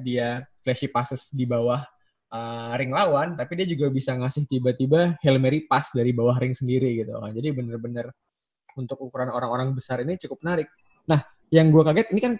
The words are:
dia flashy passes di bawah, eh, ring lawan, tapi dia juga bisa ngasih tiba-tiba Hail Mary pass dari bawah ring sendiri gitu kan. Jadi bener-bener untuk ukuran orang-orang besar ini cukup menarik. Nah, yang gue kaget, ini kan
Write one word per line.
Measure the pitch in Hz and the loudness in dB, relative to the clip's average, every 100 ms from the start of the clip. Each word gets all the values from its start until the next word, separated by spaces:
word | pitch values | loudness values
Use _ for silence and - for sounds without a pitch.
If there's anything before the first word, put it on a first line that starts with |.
dia | 127 123 120 123 131 _ 131 | -4 -2 -2 -4 -10 _ -4
flashy | 123 135 | -4 -2
passes | 120 127 131 - | -4 -4 -6 -8
di | 135 123 | -4 -2
bawah, | 120 120 127 139 _ _ _ _ | 0 0 0 -6 _ _ _ _
eh, | 117 117 117 117 | -12 -10 -10 -6
ring | 123 127 | -6 -2
lawan, | 147 190 143 170 156 | 0 2 2 0 -6
tapi | 151 | -6
dia | 175 185 | -4 -4
juga | 151 143 | -2 0
bisa | 131 135 127 | 0 -2 -4
ngasih | 127 147 143 | -4 -4 -4
tiba-tiba | 131 123 127 135 160 175 160 | -2 0 0 2 4 2 2
Hail | 147 135 | 2 4
Mary | 131 156 156 | 4 0 0
pass | 135 - | -2 0
dari | 123 123 | 0 0
bawah | 120 120 123 | 2 2 2
ring | 127 127 | 0 -2
sendiri | 123 127 131 117 107 | -2 0 2 0 -4
gitu | 110 | -8
kan. | 107 | -8
Jadi | 110 151 | -6 -4
bener-bener | 131 120 117 120 120 120 - _ _ _ _ _ | -4 -6 -8 -8 -8 -10 -16 _ _ _ _ _
untuk | 135 123 135 | -10 -8 -8
ukuran | 131 127 127 | -8 -6 -4
orang-orang | 120 120 123 131 127 | -4 -2 -2 -2 -4
besar | - 127 | -4 -4
ini | 135 185 | -4 -6
cukup | - - | -8 -8
menarik. | 165 170 151 _ _ _ - | -4 -2 -4 _ _ _ 0
Nah, | 151 - _ _ | 2 0 _ _
yang | 160 160 | 6 8
gue | 156 156 | 8 8
kaget, | 165 226 | 4 2
ini | 208 | 0
kan | 247 | 0